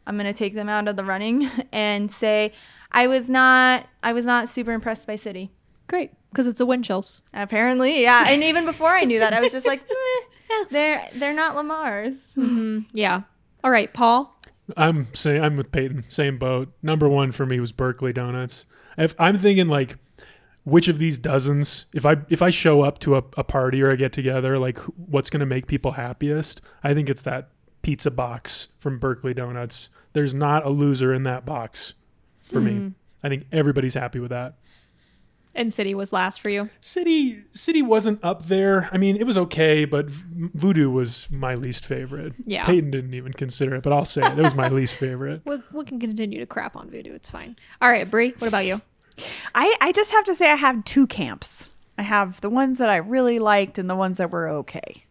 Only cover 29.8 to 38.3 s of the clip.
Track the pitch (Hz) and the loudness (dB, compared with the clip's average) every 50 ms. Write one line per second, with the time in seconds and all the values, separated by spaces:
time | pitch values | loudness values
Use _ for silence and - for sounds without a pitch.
29.8 | - - _ _ _ _ - 151 147 135 127 139 147 143 147 156 143 139 143 143 | -12 -14 _ _ _ _ -2 -2 0 0 0 0 0 2 2 2 0 0 0 2
30.8 | 143 143 135 127 131 131 131 131 135 131 127 127 120 123 156 123 113 110 - - | 2 2 2 2 2 2 0 0 -2 -4 -6 -6 -8 -8 -8 -8 -8 -8 -8 -8
31.8 | - - - _ _ _ _ _ _ _ _ _ _ - - - 214 208 208 202 | -8 -10 -12 _ _ _ _ _ _ _ _ _ _ -6 -2 0 0 0 0 -2
32.8 | 196 196 190 _ _ _ _ _ - 143 135 139 147 - - 160 143 147 135 139 | -4 -6 -10 _ _ _ _ _ -6 -6 -6 -6 -6 -2 0 2 2 2 2 0
33.8 | 131 127 120 131 123 120 - 123 123 117 123 120 123 127 - _ _ _ _ _ | 0 -2 -2 -4 -6 -8 -8 -8 -8 -8 -8 -8 -8 -10 -14 _ _ _ _ _
34.8 | _ _ _ _ _ _ _ _ _ _ _ _ _ _ - - 233 226 - - | _ _ _ _ _ _ _ _ _ _ _ _ _ _ -6 -4 -4 -4 -2 -4
35.8 | 202 196 196 196 196 196 - 185 185 190 - - - 208 202 202 208 214 - _ | -4 -4 -4 -6 -4 -4 -2 -2 -2 -2 -4 -6 -6 -4 -4 -4 -4 -6 -10 _
36.8 | - - - 359 349 339 320 311 277 254 220 - - _ - - - - 320 311 | -12 -8 -6 -2 0 2 2 2 2 0 -4 -6 -14 _ -14 -6 -2 0 2 2
37.8 | 269 233 220 220 208 214 208 214 - 175 | 4 4 4 4 4 2 -2 0 -2 -4